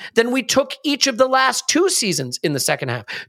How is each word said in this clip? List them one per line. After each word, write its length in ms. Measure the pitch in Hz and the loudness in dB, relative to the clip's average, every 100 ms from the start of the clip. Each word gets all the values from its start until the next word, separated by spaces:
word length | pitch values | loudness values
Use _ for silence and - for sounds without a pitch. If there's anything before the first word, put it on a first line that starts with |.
| - - | -4 0
than 160 | 233 | 2
we 120 | 262 | 0
took 320 | - - - - | 0 0 0 -4
each 240 | 302 277 277 | -2 0 0
of 100 | 226 | 2
the 100 | 262 | 2
last 400 | 262 262 226 - | 4 2 0 0
two 220 | 294 370 | 2 2
seasons 480 | - 214 143 127 - | 2 0 -2 -4 -4
in 100 | 175 | -2
the 60 | 139 | 0
second 300 | - 139 131 | 0 -2 -2
half. 160 | 120 - - | -4 -6 -12